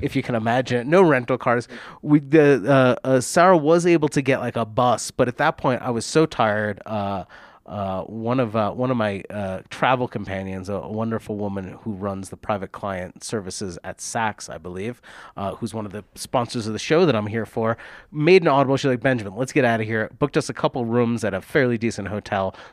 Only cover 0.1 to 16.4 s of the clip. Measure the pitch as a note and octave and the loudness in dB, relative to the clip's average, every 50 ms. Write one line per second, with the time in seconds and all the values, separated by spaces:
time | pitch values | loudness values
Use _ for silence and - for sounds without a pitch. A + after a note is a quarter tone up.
0.1 | - C3+ B2 - B2 A2+ A2 A#2 A#2 C3 B2+ - B2+ A#2+ A#2 C#3 D#3+ F#3+ G3 D#3+ | -2 -2 -2 -2 -2 -2 0 0 0 0 0 0 -2 -2 0 4 4 6 6 6
1.1 | C#3+ B2+ A#2+ A#2 C3 A#2+ - C3 A#2 A#2+ A#2 - - A#2 - - - - - D3+ | 6 4 2 0 -2 0 2 2 0 0 0 -4 -12 -18 -18 -18 -18 -8 2 4
2.1 | D3 D3+ C#3+ C3+ C#3+ D#3+ D3 C#3+ C#3+ A#2+ F2+ B2 C#3 C3+ B2+ B2+ A#2+ - - C3 | 4 4 4 6 6 6 8 8 6 4 4 4 4 6 6 4 2 2 0 2
3.1 | C3 B2+ A#2 - - F3 E3+ F#3+ F#3+ E3 C#3+ D3+ E3 F3+ E3+ F3+ E3+ D#3+ D3+ C#3+ | 2 2 2 2 4 6 6 8 6 6 6 4 4 4 6 4 4 4 4 2
4.1 | - D3+ C3+ C#3 C3+ A2+ A#2 A#2+ - A#2+ A2+ G#2+ G#2+ B2 B2 B2 A2+ - - - | 0 0 0 2 0 0 0 -2 -4 -4 -4 -2 0 2 2 2 2 0 -2 -4
5.1 | - - C3 A#2+ B2 - D3 D#3 - - - C#3+ B2 - - B2+ A#2+ A2+ - - | -2 0 0 0 0 0 0 0 0 0 0 -2 -2 -2 -2 -4 -4 -4 -4 0
6.1 | - D#3 D#3+ D#3 - - A#2 G#2+ G#2 G#2+ G#2+ G#2 G2+ - - - A2 G#2+ G2+ G2 | 2 2 2 2 2 0 0 2 2 0 -2 -4 -6 -8 -8 -8 -6 -4 -4 -4
7.1 | G2+ F#2+ E2+ - - - - - - _ _ - F2 G2+ G2 F#2+ F#2+ F#2 - - | -4 -6 -8 -10 -16 -20 -20 -20 -20 _ _ -12 -8 -6 -6 -4 -4 -6 -8 -8
8.1 | G#2 A2+ A2 A#2 B2 C3+ B2 G#2+ G#2 A2+ G#2+ G2+ - A2+ B2+ B2+ C3 A#2+ G#2+ G#2+ | -8 -6 -4 -2 0 0 0 0 0 0 0 0 -2 -2 -2 -2 0 0 -2 -2
9.1 | G2 F#2+ - - - G#2 G2+ F#2+ F#2 F#2 - - - - - B2 C3 B2 B2+ A#2+ | -2 -4 -8 -10 -8 -8 -6 -6 -6 -8 -10 -14 -6 -2 0 2 2 2 -2 -4
10.1 | - A2+ G2+ G2+ G2 F#2+ F#2+ F#2+ F#2+ F#2+ F#2 F#2+ G2+ F#2 B1+ E2+ G#2+ G#2+ A2+ A2+ | -6 -8 -8 -8 -6 -6 -6 -6 -8 -8 -6 -6 -6 -6 -6 -6 -6 -4 -4 -4
11.1 | A2+ G#2+ - - G#2+ G2+ G#2 G2+ G2 G2 F#2+ F2+ - - - A2+ G#2 F#2 G2 G2+ | -4 -6 -6 -6 -6 -6 -4 -4 -6 -6 -8 -10 -12 -12 -10 -10 -8 -6 -6 -6
12.1 | G2 F#2+ F#2+ - - F2+ - - G#2+ G2 F#2+ - - - - G2+ G2 F2+ F2+ F2+ | -6 -8 -10 -12 -16 -10 -6 -4 -4 -4 -6 -10 -12 -10 -8 -6 -6 -6 -8 -10
13.1 | - - - - - A2 F#2 F#2 - - G#2+ F#2 E2+ D#2+ - F#2 E2+ - - - | -12 -14 -10 -8 -6 -6 -6 -8 -8 -8 -8 -8 -10 -10 -12 -14 -12 -12 -10 -8
14.1 | - A#2+ A2+ A2 G#2 - - - - E2 D#2+ F2+ F2+ F#2 G2 A#2 B2 - _ - | -4 -2 -2 -2 -4 -6 -12 -16 -14 -14 -12 -12 -10 -8 -8 -10 -10 -12 _ -20
15.1 | - - - - - - G2 G2 - - - G#2+ - A2 G#2 G2+ F#2 G#2 F#2+ _ | -20 -20 -20 -16 -10 -8 -6 -6 -6 -6 -8 -8 -8 -8 -10 -10 -10 -12 -14 _
16.1 | - - - - - C3 | -16 -16 -8 -4 -2 -2